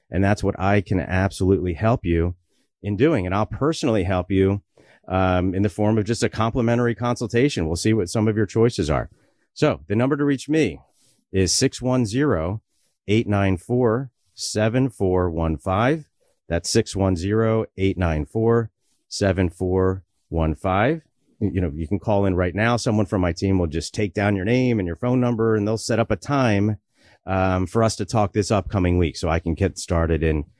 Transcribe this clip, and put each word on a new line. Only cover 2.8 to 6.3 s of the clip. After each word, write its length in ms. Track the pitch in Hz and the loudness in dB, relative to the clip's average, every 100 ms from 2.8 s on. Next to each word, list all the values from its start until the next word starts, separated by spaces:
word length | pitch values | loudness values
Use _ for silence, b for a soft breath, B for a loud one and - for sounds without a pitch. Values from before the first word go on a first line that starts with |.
in 160 | 101 98 | -6 0
doing. 280 | 151 131 90 | 0 0 -2
And 100 | 98 | -2
I'll 100 | 107 | -2
personally 580 | - 143 156 135 110 | -2 -4 -2 0 0
help 280 | 90 90 87 | 0 -2 0
you, 300 | 95 95 101 - _ b b - | 2 2 0 -6 _ b b -4
um, 460 | 92 92 90 92 | 0 2 2 0
in 80 | 92 | 0
the 80 | 104 | -2
form 280 | - 107 110 | 0 0 2
of 80 | 101 | 0
just 180 | 113 | -2
a 60 | |
complimentary 640 | 113 | -2